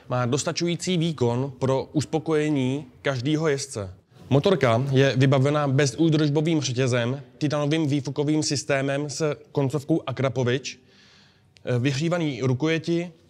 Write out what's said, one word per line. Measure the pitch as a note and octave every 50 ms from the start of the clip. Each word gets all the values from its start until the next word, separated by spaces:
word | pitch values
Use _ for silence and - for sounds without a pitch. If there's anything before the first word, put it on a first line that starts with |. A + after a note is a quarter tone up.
| - -
má | B2 B2 B2
dostačující | A#2 C#3 C#3+ - F3 D#3+ - E3+ E3+ E3+ D#3+ - F3+ F#3 E3
výkon | D#3+ E3+ D#3 - B2 A#2 A#2+ B2 C3+ C#3+ C3 -
pro | C3+ B2+ C3+ C3+ - -
uspokojení | - D#3 - - - D#3 - D#3+ D#3+ D3+ D3+ D3+ D3+ C3+ B2+ B2+ C3+ D3 D3+ - - -
každého | - C#3+ C3+ B2 A#2+ D3+ D3+ D3 E3 D#3
jezdce. | C#3 C3+ - - - A2 G2 F#2+ - - _ _ _ - - -
Motorka | B2+ C#3 - G3 F#3+ D3+ C3+ A#2+ A2+ A#2+ C#3 C#3+
je | C3+ C3 C#3 C3+ A2
vybavená | C3 C3+ C3+ C#3+ C3+ C3 C#3+ D3+ D3+ D3 C#3
bezúdržbovým | C3 C#3 D3 C3+ - - E3 E3 D3+ D3+ D#3 D3 C#3+ D#3 D3+ E3+ E3 D3+
řetězem, | B2+ C3 A#2+ B2 C3+ B2 B2 B2 A#2 A#2+ C3+ C#3+ C3+ - - -
titanovým | D3+ C#3+ D3+ D3 D3 C#3+ D#3+ D#3+ D#3+
výfukovým | C3+ C#3+ D3 C3+ D3 C3+ D3 D3 D3 D#3 D#3
systémem | C#3+ - D3 C3 - - C#3+ C3+ C#3 C#3 C#3 C#3+ D3 C#3+
s | C3+ - D#3+ D3 C#3 - - -
koncovkou | - D3 C#3 B2+ D3+ D3 C3 - D#3+ E3 -
Akrapovič, | - B2 - C3 C3+ B2 C3 B2+ B2 B2 C#3+ - - - - _ _ _ _ _ _ _ _ _ _ _ _ _ _ _ _ -
eh, | - B2 A#2+
vyhřívaný | A#2+ C#3+ C3 C3+ E3 E3 F3 F3 D#3+ D3+ C3 G#2
rukojeti, | C3 C3 B2+ B2+ D#3 D#3+ D#3+ D#3+ D#3+ E3+ E3+ E3+ F3 F3+ - _ _ _